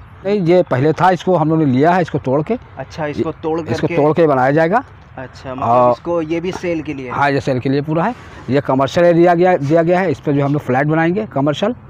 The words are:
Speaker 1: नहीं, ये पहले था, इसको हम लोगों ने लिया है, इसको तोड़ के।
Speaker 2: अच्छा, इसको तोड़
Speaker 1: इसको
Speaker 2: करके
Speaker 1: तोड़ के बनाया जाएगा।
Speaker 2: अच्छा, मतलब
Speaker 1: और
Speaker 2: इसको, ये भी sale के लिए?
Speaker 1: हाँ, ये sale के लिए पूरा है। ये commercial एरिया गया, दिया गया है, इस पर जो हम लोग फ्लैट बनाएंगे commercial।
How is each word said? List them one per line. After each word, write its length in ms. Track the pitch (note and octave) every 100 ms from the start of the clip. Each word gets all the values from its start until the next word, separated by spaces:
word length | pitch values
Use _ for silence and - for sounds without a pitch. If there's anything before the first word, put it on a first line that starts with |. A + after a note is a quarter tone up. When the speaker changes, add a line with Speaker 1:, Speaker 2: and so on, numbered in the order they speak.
| - - F#3+
Speaker 1:
नहीं, 140 | G#3
ये 220 | E3+ F3+
पहले 300 | F3 B2+ D3
था, 180 | D3+ F3+
इसको 260 | F3+ - F3
हम 140 | D3+
लोगों 160 | D#3+ D3+
ने 60 |
लिया 200 | B2 D#3
है, 100 | F3+
इसको 160 | E3 -
तोड़ 240 | - C#3
के। 160 | D#3 A#3 - -
Speaker 2:
अच्छा, 280 | - - D3+
इसको 260 | C#3 D#3+
तोड़ 280 | D3+ D#3+ E3
Speaker 1:
इसको 260 | D#3 D#3+ D#3
Speaker 2:
करके 100 | E3
Speaker 1:
तोड़ 160 | D3
के 140 | D#3 D#3+
बनाया 240 | C3 C3
जाएगा। 340 | D3 E3 A3+ - - - -
Speaker 2:
अच्छा, 360 | B2+ - C3+
मतलब 100 | B2+
Speaker 1:
और 280 | A#2 A#2+ B2
Speaker 2:
इसको, 300 | A#2+ E3+ E3+
ये 180 | D#3 E3
भी 120 | F3+
sale 300 | F3 F3+ E3
के 120 | D3
लिए? 160 | C#3 B2+
Speaker 1:
हाँ, 200 | A#2+ C#3+
ये 100 | C#3
sale 180 | D3 B2+
के 100 | C3+
लिए 120 | C#3
पूरा 240 | D3 D#3
है। 100 | G3 - - - -
ये 100 | C3+
commercial 460 | C#3 C3+ C3+ - F3
एरिया 280 | E3+ F3
गया, 220 | F3 F#3 F3+
दिया 260 | C#3 D#3+
गया 180 | E3 F3+
है, 100 | F#3+
इस 100 | C3+
पर 120 | D#3+
जो 120 | C#3+
हम 80 | C#3
लोग 100 | D3
फ्लैट 240 | - B2+ D3
बनाएंगे 400 | D#3+ E3 G3 G#3+
commercial। 480 | C3+ C#3+ C#3+ G3+ B3